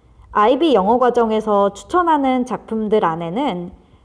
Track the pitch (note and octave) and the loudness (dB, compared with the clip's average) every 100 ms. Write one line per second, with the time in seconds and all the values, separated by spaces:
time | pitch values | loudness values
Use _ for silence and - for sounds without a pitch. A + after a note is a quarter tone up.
0 | _ - - - G#3+ C4+ E4 A3 F#3+ A#3+ | _ -20 -6 0 2 2 2 2 2 2
1 | B3 A#3+ A3+ A3 G#3+ G3+ G3+ G3+ - F4+ | 2 2 0 0 0 0 0 -2 -4 0
2 | E4+ D4+ C4+ B3+ B3 G3+ - A3 G#3+ G#3+ | 2 0 0 -2 -2 -8 -6 -6 0 0
3 | F#3 E3 E3+ F#3+ C#4+ F3+ F3 - _ _ | 0 -2 -6 -6 -4 -6 -10 -16 _ _